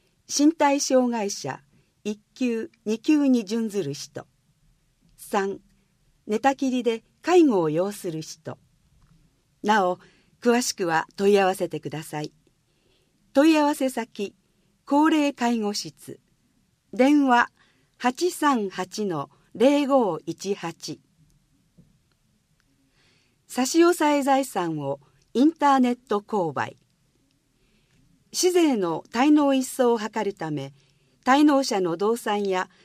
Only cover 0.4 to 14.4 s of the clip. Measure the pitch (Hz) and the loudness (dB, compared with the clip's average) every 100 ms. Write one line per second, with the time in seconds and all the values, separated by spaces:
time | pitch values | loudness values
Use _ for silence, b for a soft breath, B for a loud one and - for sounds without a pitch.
0.4 | 294 320 285 285 - 262 247 233 202 - | 2 2 0 0 2 0 0 -2 -6 -6
1.4 | 139 - _ _ _ _ 208 208 _ - | -10 -12 _ _ _ _ -10 -10 _ -6
2.4 | 254 226 226 - 208 226 - 302 285 247 | -4 -4 -8 -10 -6 -4 0 2 4 2
3.4 | 185 226 220 196 143 139 - - - _ | 0 -4 -4 -4 -6 -8 -14 -16 -20 _
4.4 | _ _ _ _ _ _ _ _ - 208 | _ _ _ _ _ _ _ _ -6 -4
5.4 | 196 196 _ _ _ _ _ _ - 214 | -4 -8 _ _ _ _ _ _ -8 -2
6.4 | 269 277 269 254 233 226 - _ - 359 | 0 0 -2 -2 -2 -4 -8 _ 2 4
7.4 | 302 196 160 156 196 208 185 160 156 - | 6 4 0 0 -2 -6 -10 -10 -12 -16
8.4 | - 135 _ _ _ _ _ _ _ _ | -16 -18 _ _ _ _ _ _ _ _
9.4 | _ _ 208 220 180 - b b b _ | _ _ 0 2 2 -2 b b b _
10.4 | 240 240 247 - 175 160 - - 202 202 | 0 0 0 -4 -2 -2 -4 -2 2 4
11.4 | 185 185 175 151 143 147 156 151 143 - | 2 0 -6 -8 -10 -12 -10 -10 -10 -14
12.4 | _ _ _ _ _ _ _ _ _ 269 | _ _ _ _ _ _ _ _ _ 2
13.4 | 311 311 294 302 262 247 226 - 196 - | 4 4 0 -2 -4 -4 -10 -10 -12 -12